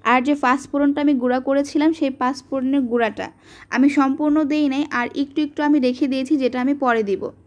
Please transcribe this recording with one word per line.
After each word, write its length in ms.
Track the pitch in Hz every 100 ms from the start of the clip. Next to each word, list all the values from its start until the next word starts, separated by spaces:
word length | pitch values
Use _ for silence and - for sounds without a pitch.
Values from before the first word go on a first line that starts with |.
আর 180 | - 254
যে 120 | 254
পাঁচফোড়নটা 680 | 294 254 269 - 285 285 285
আমি 140 | 294
গুঁড়া 260 | 269 247 254
করেছিলাম, 520 | 262 277 277 302 311
সেই 180 | 320 277
পাঁচফোড়নের 720 | 262 247 254 - 269 262 285
গুঁড়াটা 500 | 247 240 226 208 185 - - - -
আমি 180 | 233 277
সম্পূর্ণ 560 | 285 269 294 302 302
দেই 240 | 285 302 285
নাই, 180 | 269 294
আর 180 | 247 240
একটু 280 | - 277 -
একটু 200 | 294 294
আমি 180 | 294 294
রেখে 260 | 247 247 277
দিয়েছি 300 | 262 269 302
যেটা 240 | 254 254
আমি 140 | 254
পরে 280 | 285 254 226
দিব। 280 | 202 185 - -